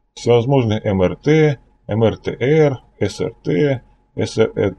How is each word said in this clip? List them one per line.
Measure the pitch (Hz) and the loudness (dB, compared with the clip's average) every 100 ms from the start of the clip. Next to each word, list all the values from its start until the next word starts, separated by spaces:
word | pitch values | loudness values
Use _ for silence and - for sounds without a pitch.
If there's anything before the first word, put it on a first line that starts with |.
| _ - | _ -6
Всевозможные | 117 120 120 139 113 107 | 0 2 2 0 2 -2
М | 110 95 | -2 0
Р | 90 85 | 0 0
Т, | 143 156 151 131 _ _ - | 2 4 2 0 _ _ -6
М | 107 | 0
Р | 110 92 | 0 0
Т | - - | -6 -4
Р, | 123 156 147 127 _ - | 0 2 2 0 _ -6
С | 104 - | -6 -4
Р | 92 - | -8 -6
Т, | - - 147 127 - _ _ - | -4 -2 0 -2 -8 _ _ -8
С | 110 - | -4 0
Р | 110 104 101 | -2 0 -4